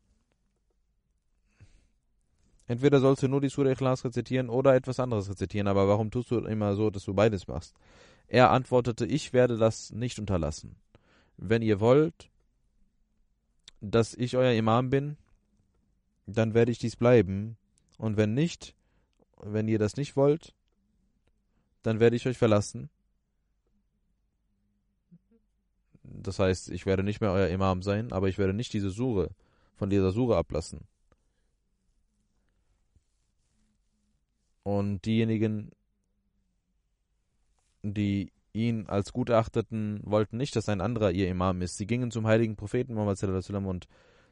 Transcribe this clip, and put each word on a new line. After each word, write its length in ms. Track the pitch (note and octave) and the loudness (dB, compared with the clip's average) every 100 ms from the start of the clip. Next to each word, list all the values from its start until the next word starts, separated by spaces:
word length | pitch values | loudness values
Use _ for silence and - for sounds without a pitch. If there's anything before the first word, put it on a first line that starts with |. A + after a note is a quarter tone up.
| _ _ _ _ _ _ _ _ _ _ _ _ _ _ _ _ - _ _ _ _ _ _ _ _ _ - | _ _ _ _ _ _ _ _ _ _ _ _ _ _ _ _ -20 _ _ _ _ _ _ _ _ _ -8
Entweder 320 | A#2+ C#3+ C#3 | 0 4 6
sollst 240 | C3 C#3 | 6 4
du 60 | C3 | 2
nur 100 | C#3 | 0
die 100 | C#3 | -2
Sura 220 | - C3+ | 0 0
Ikhlas 320 | C3 C3 B2+ | 0 0 -2
rezitieren 460 | C3 B2 A2+ B2+ B2 | -4 -6 -4 -2 -2
oder 260 | B2 C3+ B2+ | 2 4 4
etwas 240 | C3 B2+ | 2 -4
anderes 300 | B2+ A2 G2 | -2 -2 -4
rezitieren, 380 | F#2+ F#2 G#2 G2+ | -6 -6 -2 0
aber 200 | G2 G2 | 2 4
warum 240 | G#2 G#2+ | 2 0
tust 200 | B2 A#2 | -6 -4
du 80 | A#2 | -4
immer 360 | - G#2+ G#2 G2+ | -2 -2 -2 0
so, 140 | G#2+ | -2
dass 160 | F#2+ - | -4 -2
du 80 | |
beides 340 | F#2+ A2 G2 - | 2 4 2 -6
machst?“ 280 | C#2 - _ _ - - _ - | -12 -12 _ _ -20 -20 _ 0
Er 240 | B2 A#2+ | 4 6
antwortete, 540 | A#2+ B2+ B2+ A#2+ A2 A2 | 6 2 0 0 -2 -2
„Ich 260 | D3+ - | -4 0
werde 260 | B2 B2 A2+ | 2 2 4
das 340 | A2 - - | 2 0 -8
nicht 280 | G#2+ B2 - | -8 -8 -6
unterlassen. 560 | G2+ F#2 D2+ - G#1+ - _ _ _ _ _ - | -4 -2 -2 -6 -12 -20 _ _ _ _ _ -10
Wenn 240 | F#2 A#2 | -2 0
ihr 180 | A2 G2+ | 2 2
wollt, 500 | A2+ C#3 E3 - - _ _ _ _ _ _ _ _ _ _ _ _ _ - - | 4 4 4 -4 -18 _ _ _ _ _ _ _ _ _ _ _ _ _ -20 -16
dass 320 | G#2 A2+ A2 | -2 0 0
ich 240 | - B2 B2+ | -2 -4 0
euer 160 | B2+ | 2
Imam 360 | A#2 A2 A#2 B2+ | 2 2 2 2
bin, 280 | C3+ D3 D3+ _ _ _ _ _ _ _ _ _ _ - | -2 -2 -10 _ _ _ _ _ _ _ _ _ _ -6
dann 260 | G2+ A2 | -2 0
werde 180 | A2+ A#2+ | 2 2
ich 60 | A#2 | 0
dies 180 | A#2 - | -4 0
bleiben. 640 | A#2+ B2 F#2 F#2+ A2 A2+ _ _ _ - | 6 6 4 -2 -6 -12 _ _ _ -8
Und 180 | A2 G#2 | -4 0
wenn 180 | G#2+ | 0
nicht, 420 | A#2+ E3 - - - _ _ _ _ _ _ | 0 -2 -4 -18 -20 _ _ _ _ _ _
wenn 260 | G#2 G#2 A2 | -6 -2 0
ihr 120 | G#2+ | 2
das 180 | G#2 - | 0 -2
nicht 180 | C#3+ C#3 | -4 2
wollt, 380 | C#3 D#3 - - _ _ _ _ _ _ _ _ _ _ _ _ | 2 2 -4 -20 _ _ _ _ _ _ _ _ _ _ _ _
dann 180 | A2+ A2 | -4 2
werde 160 | A#2 A#2 | 2 2
ich 100 | C3 | -2
euch 120 | B2 | 0
verlassen.“ 520 | A2+ G#2 - A#2+ C#3 _ _ _ _ _ _ _ _ _ _ _ _ _ _ _ _ _ G3+ _ _ _ _ F3 _ A3+ _ _ _ _ _ _ | 2 2 0 -8 -16 _ _ _ _ _ _ _ _ _ _ _ _ _ _ _ _ _ _ _ _ _ _ -20 _ _ _ _ _ _ _ _
Das 360 | - G2+ G2 F#2+ | -20 -14 -8 0
heißt, 300 | F#2+ F#2 - | 2 0 -4
ich 160 | F#2 G2 | -6 0
werde 180 | F#2+ | 0
nicht 180 | G2 G2+ | 0 -2
mehr 100 | G#2+ | 0
euer 160 | F#2+ F#2 | 2 0
Imam 340 | F#2+ F#2+ F#2 | 0 0 0
sein, 300 | G2 G2+ B2 | -2 -2 -2
aber 180 | F#2+ F#2+ | -2 -2
ich 80 | F#2+ | 0
werde 160 | F#2+ | 0
nicht 180 | G2+ A#2+ | -2 -4
diese 200 | A2 G2 | -4 -4
Sure, 400 | F#2+ B2+ G2+ F2 - _ _ _ - | -4 -2 -2 -2 -6 _ _ _ -8
von 140 | G2+ | 0
dieser 220 | G2 F#2 | 2 2
Sure 260 | G#2 B2+ F#2 | 2 2 0
ablassen. 500 | - D2+ - D2 - _ _ _ _ _ _ _ _ _ _ _ _ _ _ _ _ _ _ _ _ _ _ _ _ _ _ _ _ _ _ _ _ _ _ _ _ _ | 0 -4 -8 -12 -20 _ _ _ _ _ _ _ _ _ _ _ _ _ _ _ _ _ _ _ _ _ _ _ _ _ _ _ _ _ _ _ _ _ _ _ _ _
Und 420 | G2 G2+ G2+ G2+ A2 | -4 -2 -2 -4 -2
diejenigen, 640 | A2+ A2+ A2 G#2+ G#2+ G#2+ - _ _ _ _ _ _ _ _ _ _ _ _ _ _ _ _ _ _ _ _ | 0 0 0 -2 -4 -10 -18 _ _ _ _ _ _ _ _ _ _ _ _ _ _ _ _ _ _ _ _
die 500 | G#2 G2+ G2+ G2+ F#2 _ _ | -8 -2 0 -2 -4 _ _
ihn 340 | G#2 A#2 A2+ G2 | -4 -4 -4 -4
als 240 | G2+ - | -4 -2
gut 180 | B2 A#2+ | -4 0
achteten, 720 | A2+ A2+ A#2 G#2 A2 G#2+ G#2 | 2 2 -2 -4 -4 -6 -6
wollten 340 | G2+ G#2 G#2+ A2+ | 0 0 0 -4
nicht, 180 | C#3+ A#2 | -4 -2
dass 140 | G#2 | -2
ein 120 | G2+ | -2
anderer 300 | G2 A2+ G#2 | -2 0 0
ihr 180 | F2 F#2 | 2 0
Imam 320 | F2+ F#2 F2+ | 0 0 0
ist. 160 | F2+ - | -4 -6
Sie 100 | G2 | -4
gingen 240 | A#2+ A#2+ | -2 -2
zum 160 | A2+ A2 | -2 2
heiligen 300 | A2+ A2+ G#2 | 2 2 -4
Propheten 360 | G#2 B2+ B2+ | -6 -4 -4
Muhammad 240 | A2 G#2 G2 | -2 -2 -2
sallallahu 220 | F#2+ F#2 | -2 -2
alaihi 60 | F2+ | -4
wasallam 220 | G2+ G2 | -4 -4
und 200 | F2+ - _ _ _ _ | -6 -10 _ _ _ _